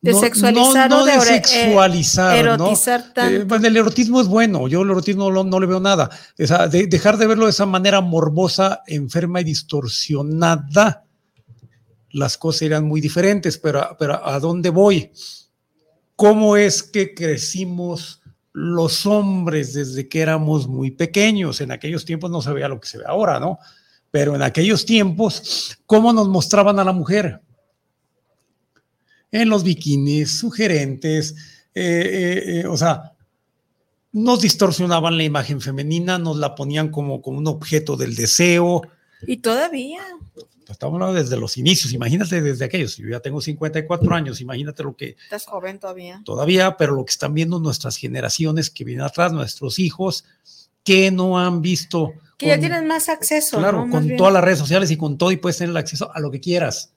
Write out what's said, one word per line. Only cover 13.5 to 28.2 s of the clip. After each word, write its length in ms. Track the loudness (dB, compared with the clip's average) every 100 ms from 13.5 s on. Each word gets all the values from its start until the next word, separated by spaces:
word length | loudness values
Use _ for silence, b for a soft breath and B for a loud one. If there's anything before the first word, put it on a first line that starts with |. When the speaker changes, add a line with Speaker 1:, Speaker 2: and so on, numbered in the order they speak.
| -4
Speaker 2:
pero, 380 | -2 -2 -2 -4
pero 260 | -4 -2 -4
¿a 140 | -4
dónde 300 | -2 -2 0
voy? 400 | 4 4 4 -2 B B B B _ _ _ _ _ _ 4
¿Cómo 420 | 6 6 6 4
es 260 | 4 0
que 320 | -4 -4 -4 -4
crecimos 1080 | -4 -4 -6 -8 -8 -6 -6 -8 -12 -20 -20 _ _
los 540 | -8 -2 0 0 0 2
hombres 680 | 2 2 0 -2 -2 -4
desde 340 | -6 -6 -8 -6
que 140 | -2
éramos 460 | 0 0 0 0 0
muy 240 | -4 -6
pequeños? 680 | -4 -2 2 2 2 -2 -4
En 120 | -8
aquellos 340 | -8 -6 -8 -6
tiempos 240 | -8 -6
no 120 | -6
se 100 | -4
veía 140 | -4 -6
lo 120 | -8
que 80 | -12
se 120 | -14
ve 60 | -6
ahora, 320 | -2 0 0
¿no? 180 | -4 -8 b b b b _
Pero 240 | 0 0 0
en 80 |
aquellos 420 | 0 2 2 2 2
tiempos, 920 | 2 2 0 -2 -2 -8 -8 -8 -14 _
¿cómo 260 | 6 6
nos 140 | 4 4
mostraban 500 | 2 2 4 4 4
a 60 |
la 80 | 2
mujer? 500 | 0 0 0 -2 -6 _ _ _ _ _ _ _ _